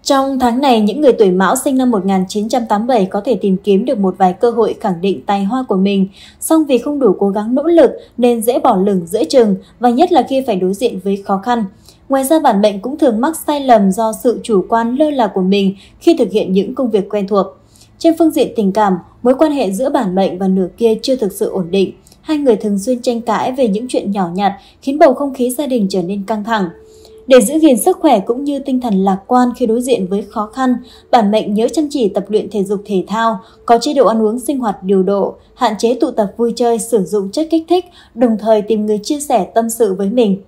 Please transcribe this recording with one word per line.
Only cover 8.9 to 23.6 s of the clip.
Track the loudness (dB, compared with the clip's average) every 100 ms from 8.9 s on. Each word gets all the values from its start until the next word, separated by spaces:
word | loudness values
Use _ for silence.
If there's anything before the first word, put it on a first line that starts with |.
| 0 -2
giữa | -4
chừng, | 2 4 4 0 -6 _
và | 0
nhất | 2 4
là | 2 2
khi | -2 -2
phải | -2
đối | -2
diện | -2 -4 -4
với | -4 -4
khó | -4 -4
khăn. | -2 -2 -4 -10 -20 _ _
Ngoài | -2
ra, | 2 2
bản | 4 4
mệnh | 2 0
cũng | -8 0
thường | 0 2
mắc | -2 -4 -4
sai | -4
lầm | 4 4 4
do | 0 -2
sự | 0 -2 -2
chủ | 0 -2 0
quan | -2 0 0
lơ | 0
là | 0 -2
của | 0
mình | 0 2 0 -4 -18 -2
khi | 0 2
thực | 2
hiện | 0 0
những | 0 0
công | -4 -2
việc | -2 -2
quen | -4 0
thuộc. | 0 0 -8 _ _ _ _
Trên | 0 4
phương | 2
diện | 2 -2 0
tình | 0
cảm, | 2 0 0 -6 _
mối | 0
quan | 2 2
hệ | 2 -2
giữa | -2 -2
bản | 0 0
mệnh | 0 0 0
và | 0
nửa | 0 -2 0
kia | 0 0
chưa | -2 -2
thực | -2
sự | -2 -4
ổn | -4 -2
định. | -2 -2 -4 _ _
Hai | -4 0
người | 2 0
thường | -2 -4
xuyên | -2 -2
tranh | -2 -4
cãi | -4 -2 -2
về | -2